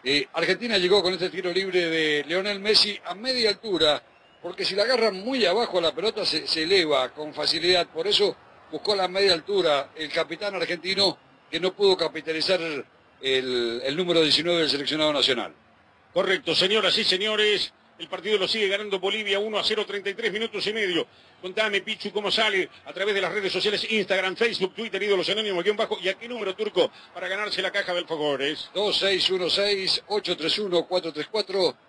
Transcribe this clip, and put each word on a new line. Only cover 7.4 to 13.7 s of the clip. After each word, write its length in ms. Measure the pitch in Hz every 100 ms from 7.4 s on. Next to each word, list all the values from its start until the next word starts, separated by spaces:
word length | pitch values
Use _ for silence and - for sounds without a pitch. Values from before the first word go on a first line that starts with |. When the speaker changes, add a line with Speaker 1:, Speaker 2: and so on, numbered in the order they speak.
| 147 160 170 180 165
Speaker 1:
por 180 | 156 180
eso 320 | 196 202 - - - -
buscó 280 | - - 202
la 100 | 185
media 240 | 185 196
altura 600 | 165 170 202 165 143 139 160
el 160 | 151
capitán 420 | 165 156 165 208
argentino 640 | 190 165 170 180 190 196 - - _ _
que 80 | 165
no 160 | 185
pudo 220 | 190 196 185
capitalizar 640 | 160 156 151 160 165 180
el, 1200 | 165 143 - _ _ _ 135 131 127 123 117